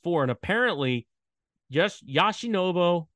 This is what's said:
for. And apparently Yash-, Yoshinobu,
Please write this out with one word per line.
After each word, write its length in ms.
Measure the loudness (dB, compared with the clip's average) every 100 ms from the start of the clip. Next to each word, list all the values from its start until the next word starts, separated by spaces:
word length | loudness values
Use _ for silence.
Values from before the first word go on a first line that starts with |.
for. 200 | -2 0
And 80 | 0
apparently 760 | -2 -2 0 0 0 -2 -2 -4 _ _ _ _ _ _
Yash-, 340 | 0 0 -2
Yoshinobu, 1040 | -4 2 2 0 -4 -2 0 2 2 0 -4